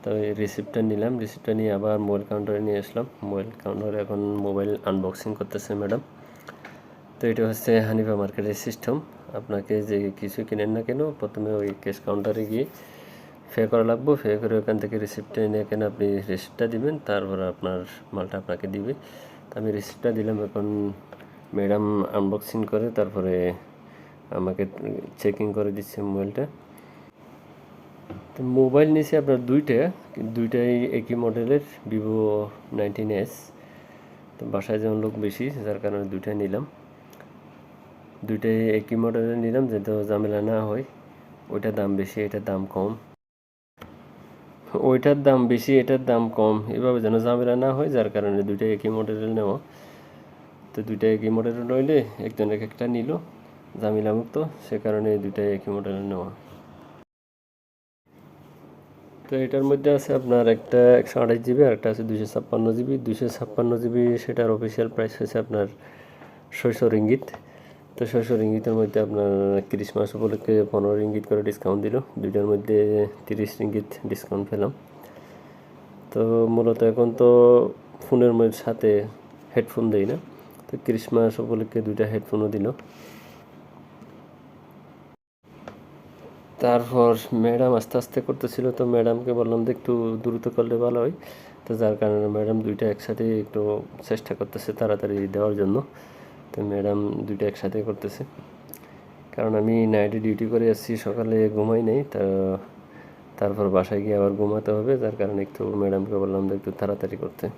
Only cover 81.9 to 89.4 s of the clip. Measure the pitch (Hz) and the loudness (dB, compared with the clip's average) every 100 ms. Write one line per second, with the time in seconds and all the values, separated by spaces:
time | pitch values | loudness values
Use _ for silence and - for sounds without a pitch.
81.9 | 104 107 107 104 107 107 107 101 135 - | 0 0 0 -2 -2 0 0 -2 -4 -12
82.9 | - - - - - - - - - - | -20 -20 -20 -20 -20 -20 -20 -20 -20 -20
83.9 | - - - - - - - - - - | -20 -20 -20 -20 -20 -20 -20 -20 -20 -20
84.9 | - - - _ _ _ - - - - | -20 -20 -20 _ _ _ -20 -20 -20 -20
85.9 | - - - - - - - 123 120 117 | -20 -20 -20 -20 -20 -20 0 4 4 2
86.9 | 127 120 113 - 120 113 117 127 120 110 | 4 6 6 0 0 2 4 4 2 2
87.9 | 123 123 - 123 127 123 - 127 123 123 | -4 -2 -4 -4 -4 -4 -2 -2 0 2
88.9 | 120 113 117 123 120 | 4 4 2 0 0